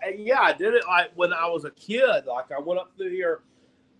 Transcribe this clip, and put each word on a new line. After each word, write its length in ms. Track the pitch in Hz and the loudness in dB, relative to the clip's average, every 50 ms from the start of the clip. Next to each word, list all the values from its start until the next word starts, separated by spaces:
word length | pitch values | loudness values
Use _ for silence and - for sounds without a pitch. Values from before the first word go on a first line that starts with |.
I, 140 | 170 196 196 208 | -8 -8 -8 -4
yeah, 220 | 214 226 262 254 | 0 2 2 4
I 140 | 208 170 151 | 4 4 2
did 200 | 151 180 220 240 | 2 0 2 2
it, 120 | 240 226 180 | 2 2 2
like, 240 | 180 175 - - - | 2 2 2 0 0
when 180 | 170 175 175 180 | 0 0 0 0
I 140 | 165 165 170 | 0 -2 -2
was 180 | 170 160 147 | -2 -4 -6
a 60 | 147 | -8
kid. 540 | - _ - - 214 247 262 240 170 147 - | -14 _ -10 -6 0 2 2 4 2 0 -2
Like, 260 | 131 120 123 131 - | -4 -6 -6 -8 -8
I 80 | 143 139 | -8 -8
went 200 | 147 170 180 180 | -4 -4 -4 -4
up 140 | 180 - _ | -4 -6 _
through 140 | 196 190 185 | -10 -8 -6
here 320 | 180 185 180 170 156 - - _ _ _ _ _ _ _ _ _ _ _ | -4 -2 -2 -2 -2 -4 -6 _ _ _ _ _ _ _ _ _ _ _